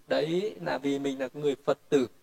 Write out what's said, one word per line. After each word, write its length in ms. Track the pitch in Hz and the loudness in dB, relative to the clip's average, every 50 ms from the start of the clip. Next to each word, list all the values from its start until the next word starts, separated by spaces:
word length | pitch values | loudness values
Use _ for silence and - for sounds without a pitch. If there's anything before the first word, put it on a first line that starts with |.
| - | -6
đấy 500 | - - 135 147 156 165 180 202 220 - - | -2 0 0 0 0 0 0 -2 -2 -4 -6
là 180 | 170 151 139 135 | -4 -4 -4 -2
vì 200 | 135 143 139 139 | -2 -2 -2 0
mình 220 | 139 143 135 135 | -2 -2 -2 -4
là 80 | 135 123 - | -4 -6 -6
người 240 | 147 151 147 131 - - | -2 0 0 0 0 0
Phật 140 | - 139 - _ - | -2 -2 -2 _ 2
tử, 180 | 151 139 127 117 - _ | 2 2 2 2 -4 _